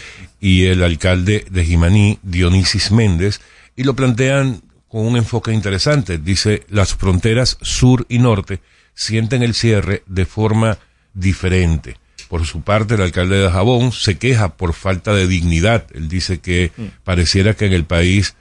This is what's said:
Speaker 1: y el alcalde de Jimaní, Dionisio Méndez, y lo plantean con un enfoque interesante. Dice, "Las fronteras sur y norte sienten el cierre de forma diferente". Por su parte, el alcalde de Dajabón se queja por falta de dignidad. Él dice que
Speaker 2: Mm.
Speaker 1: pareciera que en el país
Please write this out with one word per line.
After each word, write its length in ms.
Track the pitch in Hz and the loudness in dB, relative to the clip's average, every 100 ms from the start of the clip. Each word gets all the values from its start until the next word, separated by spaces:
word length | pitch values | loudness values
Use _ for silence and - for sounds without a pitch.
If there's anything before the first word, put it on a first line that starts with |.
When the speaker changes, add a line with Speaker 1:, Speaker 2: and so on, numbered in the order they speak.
| - - 95 _ | -20 -20 -20 _
Speaker 1:
y 260 | 101 92 92 | 2 4 4
el 180 | 92 | 2
alcalde 640 | 90 82 92 92 90 104 - | 0 0 0 0 0 -2 -2
de 140 | 92 | -2
Jimaní, 560 | 82 85 85 104 101 - | 0 2 4 4 4 0
Dionisio 720 | 95 87 87 95 90 98 - | -4 0 2 2 2 -2 0
Méndez, 460 | 110 110 82 98 - - _ _ - | 2 2 0 -2 -4 -12 _ _ -4
y 60 | |
lo 140 | 131 127 | -4 0
plantean 680 | 131 117 131 139 135 104 - _ _ | 0 0 0 0 -2 -4 -14 _ _
con 160 | 113 110 | -6 -2
un 100 | 120 | 0
enfoque 360 | 110 117 - | -2 -4 -2
interesante. 640 | 110 104 95 151 147 107 82 | -2 -2 -2 0 0 -2 -4
Dice, 460 | 78 95 104 104 - | -2 -2 0 -2 -2
"Las 240 | 104 92 | -2 0
fronteras 640 | - 95 92 113 113 123 - | 0 0 2 2 2 0 -2
sur 460 | - - 127 127 - | -6 2 4 4 0
y 100 | 120 | 0
norte 400 | 123 101 - 98 - _ _ | 2 0 -2 -10 -12 _ _
sienten 480 | - - 110 110 123 | -12 -4 -2 -2 0
el 120 | 120 | -2
cierre 480 | 107 117 104 87 98 - | 0 2 2 0 -6 -4
de 200 | 92 92 | -4 -2
forma 520 | - 107 107 110 104 _ _ _ | -2 0 2 0 -2 _ _ _
diferente". 840 | 95 92 85 92 92 87 78 - - _ - - | -4 -2 -2 0 2 2 0 -4 -18 _ -20 -10
Por 160 | 85 | -6
su 160 | 80 82 | -6 -6
parte, 340 | 76 104 107 | -2 -2 0
el 60 | 113 | 0
alcalde 360 | 92 90 90 98 | 0 -2 0 2
de 60 | |
Dajabón 480 | 98 90 104 127 127 | 2 2 2 2 0
se 260 | - - 85 | 0 -2 0
queja 360 | 120 120 98 | 0 0 0
por 200 | - 87 | -4 -6
falta 400 | 82 95 92 110 | -4 -4 -4 -2
de 120 | 101 92 | 0 2
dignidad. 600 | 92 87 82 98 117 - | 0 0 2 2 0 -2
Él 160 | - 78 | -10 -6
dice 300 | 90 - 87 | -6 -4 -6
que 320 | - 87 87 - | -2 -2 -2 -6
Speaker 2:
Mm. 60 | 104 - | -14 -10
Speaker 1:
pareciera 500 | - 87 85 98 101 | -4 0 2 2 2
que 100 | 104 | 2
en 80 | 104 | 0
el 120 | 92 80 | 0 0
país 480 | 85 87 98 92 - | 0 2 2 0 -6